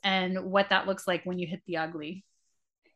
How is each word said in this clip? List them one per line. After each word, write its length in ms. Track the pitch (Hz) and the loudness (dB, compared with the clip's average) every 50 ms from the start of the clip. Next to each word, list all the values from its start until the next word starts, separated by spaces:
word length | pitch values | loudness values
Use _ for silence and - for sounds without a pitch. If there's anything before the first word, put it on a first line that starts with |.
| - | 0
and 400 | 196 190 190 185 185 185 185 - | 0 2 2 2 0 0 -2 -2
what 240 | 185 190 196 196 - | 4 4 4 6 6
that 160 | 190 196 - | 4 2 2
looks 200 | 190 190 - - | 0 -2 -2 0
like 180 | 190 175 165 - | 0 0 0 -2
when 120 | 180 180 180 | -4 -4 -4
you 80 | 175 | -4
hit 160 | 156 185 - - | -6 -8 -10 -8
the 120 | - 170 160 | -4 -2 -2
ugly? 460 | 160 165 170 156 151 156 185 190 - _ _ _ _ _ _ _ _ _ _ _ _ _ _ | -2 -4 -6 -8 -8 -10 -10 -12 -16 _ _ _ _ _ _ _ _ _ _ _ _ _ _